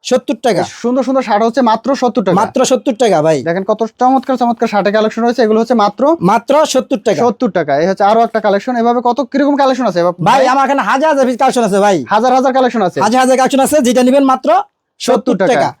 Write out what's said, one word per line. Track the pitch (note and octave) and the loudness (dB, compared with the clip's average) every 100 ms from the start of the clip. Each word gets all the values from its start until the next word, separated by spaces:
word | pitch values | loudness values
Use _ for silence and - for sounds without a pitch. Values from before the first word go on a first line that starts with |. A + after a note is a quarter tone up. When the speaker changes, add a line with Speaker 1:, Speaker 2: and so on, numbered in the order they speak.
| - | -2
Speaker 1:
সত্তর | B3 - B3 | -2 -2 -4
টাকা। | B3 E3 | -2 -2
Speaker 2:
এই | - - | -4 -6
সুন্দর | A#3 B3+ B3 | -4 -2 -2
সুন্দর | C4 A3+ | -2 -2
শার্ট | G#3 A3+ | 0 0
হচ্ছে | A3+ A#3+ | 0 0
মাত্র | A3+ A#3 C#4 | 0 -2 -2
সত্তর | A#3+ - | -2 -2
টাকা। | F#3+ F3+ | 0 0
Speaker 1:
মাত্র | A3+ B3+ B3+ | -2 -2 0
সত্তর | B3 C#4+ G#3+ | 0 -2 -2
টাকা | A#3+ E3+ | 0 2
ভাই। | D#3 D3+ C#3 | 2 0 -2
Speaker 2:
দেখেন | F3 F#3+ | -4 -4
কত | G#3+ A3+ _ | -4 -4 _
চমৎকার | B3 C4 - B3+ | 0 0 -2 -2
চমৎকার | A#3+ A#3 A3+ | -2 -2 -2
শার্টের | G#3 G3 G#3+ | 0 0 0
কালেকশন | G#3+ A3+ | -2 -2
রয়েছে, | A#3 B3 | -2 0
এগুলো | A3 A3 | 2 2
হচ্ছে | A#3 A#3+ | 0 0
মাত্র | G#3 - C#4 E4 F3+ | 0 0 0 0 0
Speaker 1:
মাত্র | A3+ - D4 D#4 | 0 2 0 2
সত্তর | C4 - B3+ | -2 -2 -4
টাকা। | A3+ E3 | -2 0
Speaker 2:
সত্তর | A#3+ - A#3 F3 | 0 0 -4 -2
টাকা। | D3+ C#3 | -2 0
এই | F3 | 0
হচ্ছে | F#3+ G3+ | 0 2
আরো | A3+ A#3 | 2 2
একটা | A3+ | 0
কালেকশন। | G3+ G3+ B3+ B3 | 0 -2 -2 -2
এভাবে | A#3 A#3+ A#3+ | 0 0 -2
কত | A#3+ B3 | -2 -4
কিরকম | C#4 C#4+ C#4+ | -2 0 2
কালেকশন | C4+ B3+ A#3 | 0 0 -2
আছে | F3 | 0
Speaker 1:
ভাই, | F3 F3 F3 | -2 0 0
Speaker 2:
ভাই? | C4 C4 | 2 2
Speaker 1:
আমার | C4+ C4+ | 2 0
এখানে | C#4 G3+ | 0 -2
হাজার | C4 D#4 | 0 0
হাজার | C#4+ B3+ | 0 0
পিস | A#3+ | 0
কালেকশন | C4 B3 A3 | 0 0 0
আছে | G3 | 2
ভাই। | G#3 F3+ B2 | 2 0 0
Speaker 2:
হাজার | G#3+ B3+ C4 | 0 2 2
হাজার | C4 C4 | 2 0
কালেকশন | B3+ A#3 F#3 | 0 0 -2
আছে। | - | 0
Speaker 1:
হাজার | G#3 B3+ | 0 2
হাজার | B3+ B3+ | 2 2
কালেকশন | B3+ C4+ | 2 0
আছে, | C4 D4 B3 | 2 2 2
যেটা | B3+ B3 | 2 2
নেবেন | C#4 C4+ | 2 2
মাত্র | C4 C4+ F4+ - _ _ _ | 0 0 0 -2 _ _ _
সত্তর | |
Speaker 2:
সত্তর | - B3+ - F3+ | -2 -2 0 0
টাকা। | F#3 | 0
Speaker 1:
টাকা। | - C#3+ - | 0 -2 -6